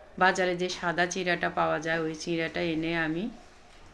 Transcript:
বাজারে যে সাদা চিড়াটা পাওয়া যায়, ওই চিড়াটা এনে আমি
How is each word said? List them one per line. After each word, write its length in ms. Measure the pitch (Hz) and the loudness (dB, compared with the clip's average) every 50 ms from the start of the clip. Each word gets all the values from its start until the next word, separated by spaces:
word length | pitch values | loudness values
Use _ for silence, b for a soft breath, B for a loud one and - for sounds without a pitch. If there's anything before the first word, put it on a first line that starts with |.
| B - - 185 | B -12 -2 2
বাজারে 380 | 185 185 185 190 180 180 180 | 4 4 4 4 2 2 2
যে 120 | 170 180 180 | 0 -2 -4
সাদা 380 | - - - 175 165 170 180 | -4 -2 -2 -2 2 2 0
চিড়াটা 440 | 175 170 190 180 180 170 170 180 170 | 0 0 -2 0 0 0 0 0 -2
পাওয়া 300 | 170 175 170 165 160 160 | 0 2 2 2 2 0
যায়, 200 | 156 165 160 165 | 0 0 0 0
ওই 140 | 160 160 160 | 0 -2 -4
চিড়াটা 460 | 156 - 175 170 165 165 160 - 175 | -4 -4 -2 0 0 0 -2 -2 -2
এনে 360 | 175 170 160 156 160 165 170 | -2 0 0 0 0 0 0
আমি 340 | 165 160 156 160 170 208 254 - - B B B B B B B B B B | 0 0 0 -2 -2 -4 -6 -8 -12 B B B B B B B B B B